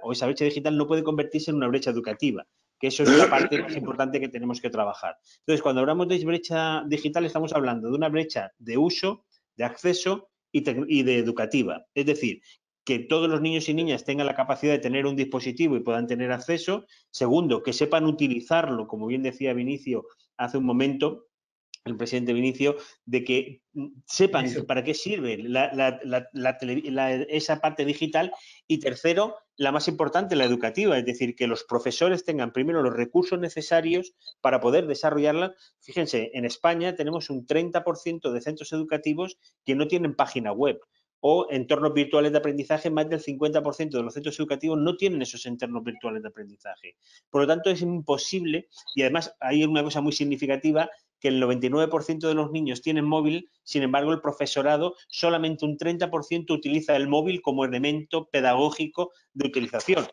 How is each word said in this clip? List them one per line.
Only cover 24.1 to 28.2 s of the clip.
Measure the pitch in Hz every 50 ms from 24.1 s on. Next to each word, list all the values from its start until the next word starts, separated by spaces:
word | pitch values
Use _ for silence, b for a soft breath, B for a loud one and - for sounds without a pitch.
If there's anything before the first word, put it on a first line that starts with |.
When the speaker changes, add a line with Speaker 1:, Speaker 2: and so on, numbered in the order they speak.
| - - 190 196 185 143 131
Speaker 2:
Vinicio. | 123 117 147 -
Speaker 1:
para | - 131 127 123
qué | 151 147
sirve | - - 190 214 185 131 117 110
la, | 101 110 120 123 131 143 139
la, | 139 135 135 131 123 131 -
la, | 127 127 127 123 - -
la | 135 123 131 127
televi-, | - 135 123 127 147 151 143
la, | 131 135 135 131 131
esa | 127 147 - 151 156 151 - 156 151
parte | - 156 151 - 139
digital. | 143 143 - 165 151 151 160